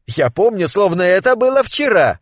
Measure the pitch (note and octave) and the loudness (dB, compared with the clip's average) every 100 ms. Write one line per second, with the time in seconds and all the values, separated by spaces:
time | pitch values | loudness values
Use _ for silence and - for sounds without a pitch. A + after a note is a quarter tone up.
0 | - - B2+ C3+ A3 G#3+ E3 G3+ G3+ E3+ | -14 -4 -4 0 -2 0 -4 0 0 0
1 | F3+ F#3 B3+ B3 B3+ C4+ C4 - C#4+ G3+ | 0 2 2 0 2 0 -2 -2 0 2
2 | C3+ - | 2 -2